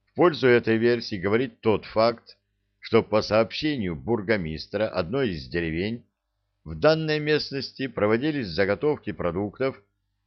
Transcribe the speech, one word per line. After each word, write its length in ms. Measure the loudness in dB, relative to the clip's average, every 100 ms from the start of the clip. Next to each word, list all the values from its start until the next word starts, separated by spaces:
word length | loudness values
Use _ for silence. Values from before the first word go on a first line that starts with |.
| _
В 80 | 2
пользу 320 | 2 4 4
этой 300 | 6 4 2
версии 400 | 4 2 -2 -4
говорит 420 | 0 0 0 -2
тот 240 | 0 0 0
факт, 520 | 2 2 0 -10 -20 _ _ _ _
что 240 | 0 2
по 180 | 4 0
сообщению 760 | 2 2 2 -2 -4 -2 -4 -4
бургомистра 880 | -2 -2 0 -2 -2 -8 -6 -4 -2
одной 440 | -2 -4 -2 -2
из 140 | -4 -6
деревень 560 | -4 -2 -2 -4 -6 -12 _ _ _ _ _
в 100 | -14 0
данной 400 | 2 2 0 -2
местности 680 | 0 -2 -2 -8 -10 -8 -8
проводились 600 | -2 0 2 0 -2 -4
заготовки 640 | -2 0 0 -2 -2 -6
продуктов 680 | -6 -4 -2 -6 -4 -4 -6 _ _ _ _